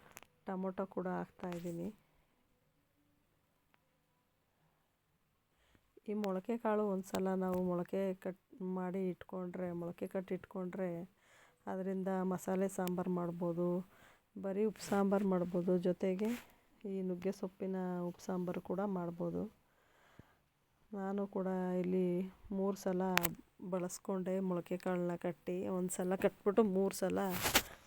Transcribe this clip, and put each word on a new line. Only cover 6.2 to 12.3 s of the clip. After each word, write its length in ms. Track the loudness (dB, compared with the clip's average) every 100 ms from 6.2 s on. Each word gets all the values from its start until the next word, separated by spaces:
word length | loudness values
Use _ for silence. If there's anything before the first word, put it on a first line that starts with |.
| 2 0 0 0
ಕಾಳು 260 | 4 4 4
ಒಂದ್ಸಲ 420 | 2 0 0 2 2
ನಾವು 280 | 2 2
ಮೊಳಕೆ 500 | 2 0 0 0 0
ಕಟ್ 480 | -2 -6 -8 _ -8
ಮಾಡಿ 480 | -4 -2 -2 0 -2
ಇಟ್ಕೊಂಡ್ರೆ, 640 | -2 -6 -6 -6 -4 -4
ಮೊಳಕೆ 360 | -2 -4 -4 -4
ಕಟ್ 240 | -4 -4
ಇಟ್ಕೊಂಡ್ರೆ 600 | -6 -4 -6 -4 -2 -2 -2 -8 _ _ -20 -20 _ -6
ಅದರಿಂದ 420 | -4 -2 -2 0 0
ಮಸಾಲೆ 440 | 0